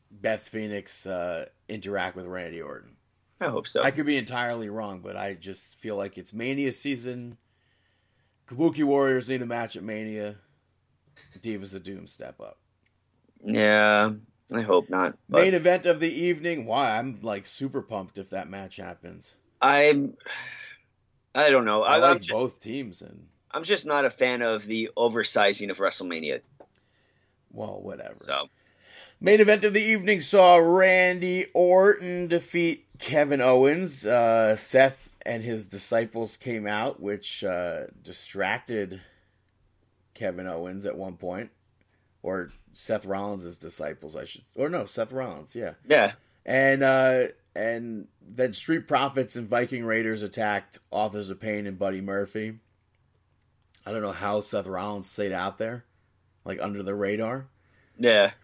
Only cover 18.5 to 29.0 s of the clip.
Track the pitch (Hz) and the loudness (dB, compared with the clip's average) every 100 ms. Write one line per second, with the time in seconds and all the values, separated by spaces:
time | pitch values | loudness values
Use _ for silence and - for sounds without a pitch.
18.5 | 98 95 - 90 87 87 87 - _ _ | -12 -14 -14 -14 -14 -18 -20 -20 _ _
19.5 | - 135 143 151 143 139 - - - - | 0 2 6 6 4 0 -8 -14 -14 -14
20.5 | - - - _ _ _ _ _ 131 147 | -16 -20 -20 _ _ _ _ _ 2 6
21.5 | 135 113 107 110 156 170 175 - - 127 | 6 4 2 4 6 6 4 0 -2 -2
22.5 | - 107 135 117 85 82 82 - _ _ | -6 -12 -10 -10 -14 -18 -20 -20 _ _
23.5 | 156 165 208 151 147 135 - 127 123 117 | -6 -2 -2 0 0 0 0 0 0 -2
24.5 | 110 104 113 110 - 117 113 101 117 101 | -2 -4 -4 -4 0 0 0 0 2 2
25.5 | 101 101 92 95 - 92 82 76 64 - | 0 -6 -2 -2 -2 -8 -6 -4 -6 -8
26.5 | - - _ _ _ _ _ _ _ _ | -20 -20 _ _ _ _ _ _ _ _
27.5 | 113 104 98 98 82 - - - 69 73 | -12 -12 -12 -12 -14 -14 -14 -8 -8 -8
28.5 | _ _ _ _ - | _ _ _ _ -20